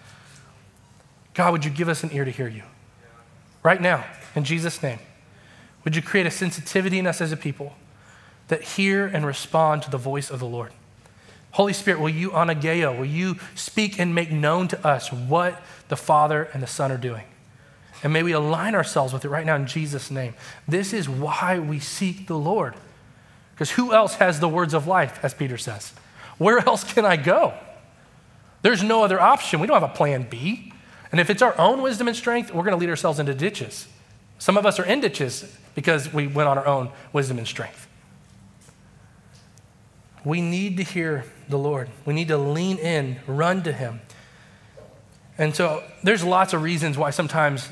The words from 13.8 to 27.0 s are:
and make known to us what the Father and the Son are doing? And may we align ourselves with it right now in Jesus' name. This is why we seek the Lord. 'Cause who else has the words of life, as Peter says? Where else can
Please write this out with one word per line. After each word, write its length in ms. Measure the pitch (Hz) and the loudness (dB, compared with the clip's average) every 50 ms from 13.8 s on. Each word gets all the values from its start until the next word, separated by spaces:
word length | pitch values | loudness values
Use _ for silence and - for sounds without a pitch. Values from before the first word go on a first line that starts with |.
| 214 202 202 - | -2 0 0 -2
and 140 | 175 175 170 | -2 0 0
make 180 | 170 170 160 | 0 0 0
known 360 | 156 151 147 147 165 185 185 175 | 0 2 2 2 2 2 0 0
to 180 | - - - | -2 0 2
us 240 | 151 139 127 - - | 2 2 2 0 -6
what 500 | 127 120 123 127 151 170 175 180 175 - - - - - - - | -8 -6 -2 0 2 2 2 0 -2 -6 -12 -20 -20 -18 -10 -8
the 80 | 139 | -8
Father 520 | - - - 156 151 151 151 156 151 160 156 - | -2 2 4 4 4 4 4 2 0 -4 -4 -8
and 80 | 135 | -8
the 60 | 131 | -8
Son 220 | 120 - - 143 135 | -6 -4 -4 -4 -2
are 60 | 131 | -4
doing? 260 | 123 123 123 117 107 104 - - - - - - - - - - - - - - - - | -4 -6 -8 -8 -10 -14 -18 -20 -20 -20 -20 -20 -20 -20 -20 -20 -20 -20 -20 -10 -4 -2
And 80 | 147 | 0
may 120 | 156 160 170 | 2 2 2
we 100 | 175 165 | 2 2
align 420 | 151 147 151 160 160 175 220 214 | 2 2 0 0 0 0 0 0
ourselves 380 | 185 156 - - 156 135 127 131 | 0 0 0 0 0 0 0 -2
with 120 | 131 - | -6 -6
it 40 | 143 | -4
right 160 | 143 156 160 | -4 -2 0
now 100 | 160 156 | 0 0
in 100 | 143 139 | 0 0
Jesus' 460 | 127 - 160 156 147 143 131 - - | -2 -4 -4 -4 -4 -6 -8 -8 -8
name. 240 | 139 135 127 117 113 - - - - - - | -8 -8 -8 -8 -10 -14 -18 -20 -20 -12 -4
This 260 | - 151 185 202 196 226 | -2 -2 -2 0 -2 -4
is 140 | 214 160 | -4 -4
why 500 | 139 131 131 147 147 151 - 185 180 185 | -4 -4 -4 -4 -4 -2 -2 0 0 0
we 220 | 180 156 147 151 143 | 0 -2 -4 -4 -6
seek 480 | 143 - - - 196 185 175 190 - | -6 -8 -6 -4 -4 -4 -4 -6 -8
the 100 | - 170 | -6 -4
Lord. 380 | 156 147 165 208 214 160 120 110 - - - - - - - - - - - - - - _ - | -2 -2 0 0 0 -2 -4 -6 -12 -18 -20 -20 -20 -20 -20 -20 -20 -20 -20 -20 -20 -20 _ -8
'Cause 160 | - 151 - | -6 -4 -2
who 220 | - - 247 247 220 | 0 0 2 6 6
else 220 | 220 214 190 - | 6 6 4 4
has 260 | - 196 180 165 147 | 4 4 4 4 2
the 80 | 170 165 | 2 2
words 240 | 156 180 175 156 156 | 2 2 2 2 0
of 100 | 156 139 | 0 2
life, 320 | 165 185 180 151 123 - - - | 2 2 2 2 2 -2 -4 -4
as 100 | 139 - | -4 -4
Peter 240 | - 147 131 123 | -4 -4 -4 -4
says? 360 | 110 - 123 107 104 - - - - - - - - - - - | -6 -8 -8 -10 -10 -12 -16 -18 -20 -20 -20 -20 -20 -20 -12 -4
Where 220 | - 156 208 233 240 - | 2 4 4 6 6 6
else 160 | - 226 202 - | 4 2 2 -2
can 220 | - - 240 | -2 2 4